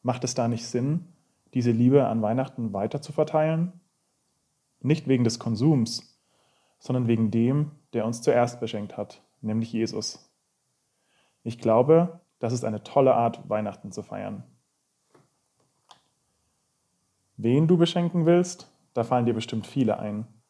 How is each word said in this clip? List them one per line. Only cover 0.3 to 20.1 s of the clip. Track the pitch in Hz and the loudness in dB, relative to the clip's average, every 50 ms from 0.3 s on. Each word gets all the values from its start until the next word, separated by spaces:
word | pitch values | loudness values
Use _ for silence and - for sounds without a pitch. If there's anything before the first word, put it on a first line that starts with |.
| - | -2
da | - 120 | -2 -2
nicht | 117 120 113 - | -2 -2 -4 -6
Sinn, | - - 123 127 143 156 175 - - _ _ _ _ _ _ _ _ - | -6 -4 -2 -2 -2 -2 -4 -6 -10 _ _ _ _ _ _ _ _ -4
diese | 127 117 120 | 0 0 2
Liebe | 113 113 120 123 135 143 131 | 2 4 4 6 6 6 4
an | - 113 113 | 4 0 0
Weihnachten | 110 104 113 131 131 135 - - 117 110 | 0 0 0 -2 -2 -4 -6 -8 -6 -4
weiter | 98 98 101 110 - 147 | -4 -4 -4 -4 -4 -8
zu | 147 - 147 | -10 -6 -2
verteilen? | - 156 151 - 156 156 156 160 160 170 185 - - _ _ _ _ _ _ _ _ _ _ _ _ _ _ _ _ _ _ _ _ | -2 -2 0 0 0 0 2 0 0 -2 -4 -6 -14 _ _ _ _ _ _ _ _ _ _ _ _ _ _ _ _ _ _ _ _
Nicht | - 127 156 - - | 0 0 0 0 2
wegen | 131 135 123 123 | 0 2 2 2
des | 113 113 - | 0 0 -2
Konsums, | - 120 113 104 127 160 156 127 110 - - - - _ _ _ _ _ _ _ _ _ _ _ _ _ _ | -4 -6 -2 0 2 2 4 2 2 -2 -4 -12 -14 _ _ _ _ _ _ _ _ _ _ _ _ _ _
sondern | _ - - 127 127 123 | _ -6 -4 -2 -2 2
wegen | 117 117 113 113 107 | 2 2 2 2 0
dem, | 107 113 117 123 135 147 151 147 - _ _ _ - | 2 2 2 2 2 0 -2 -4 -8 _ _ _ -6
der | 120 110 | -4 -4
uns | 117 117 - | -4 -6 -2
zuerst | - 156 117 120 120 120 123 - | 0 2 2 2 2 0 -2 -8
beschenkt | 117 110 - 107 104 101 - | -8 -8 -6 -8 -10 -10 -10
hat, | - 104 - - _ _ _ _ _ | -12 -12 -12 -14 _ _ _ _ _
nämlich | - 110 110 113 113 113 - | -6 -4 -4 -4 -4 -4 -4
Jesus. | 110 113 107 - 104 104 - - - _ _ _ _ _ _ _ _ _ _ _ _ _ _ _ _ _ _ _ _ _ _ _ _ | -4 -4 -4 -4 -8 -8 -8 -12 -14 _ _ _ _ _ _ _ _ _ _ _ _ _ _ _ _ _ _ _ _ _ _ _ _
Ich | _ 117 113 | _ -10 -10
glaube, | - - 123 110 117 127 143 160 165 175 175 - - _ _ _ | -4 0 4 4 4 6 6 6 6 4 2 -4 -16 _ _ _
das | _ - 113 123 | _ -6 -4 -4
ist | 120 117 | -4 -4
eine | 110 107 104 - | -6 -6 -6 -10
tolle | - - 143 135 131 123 | -2 2 4 4 4 4
Art, | 117 120 117 - - - - | 4 2 0 -2 -6 -6 -4
Weihnachten | 107 107 107 101 98 - - 104 | -4 -4 -4 -6 -10 -12 -18 -14
zu | - 107 101 | -14 -14 -14
feiern. | - 104 101 101 101 104 98 - _ _ _ _ _ _ _ _ _ _ _ _ _ _ _ _ _ _ _ _ _ _ _ _ _ _ _ _ _ - _ _ _ _ _ _ _ _ _ _ _ _ _ _ _ _ _ _ _ _ _ _ _ _ _ _ _ _ | -12 -12 -12 -10 -10 -12 -12 -16 _ _ _ _ _ _ _ _ _ _ _ _ _ _ _ _ _ _ _ _ _ _ _ _ _ _ _ _ _ -20 _ _ _ _ _ _ _ _ _ _ _ _ _ _ _ _ _ _ _ _ _ _ _ _ _ _ _ _
Wen | - 107 113 123 143 160 | -2 0 2 4 4 4
du | 160 180 | 4 4
beschenken | 170 170 170 - 175 170 170 170 175 160 | 4 4 2 2 -2 -2 0 0 2 4
willst, | 165 170 175 180 180 - - - _ _ _ _ _ _ | 4 4 4 2 0 -6 -14 -18 _ _ _ _ _ _
da | 120 117 | -4 -2
fallen | 120 135 123 117 | 0 0 2 2
dir | 120 110 | 0 0
bestimmt | 110 110 - - 113 104 | -2 -4 -6 -8 -8 -8
viele | - - 139 127 107 - | -6 -2 0 0 0 0
ein. | - - 107 | -2 -4 -8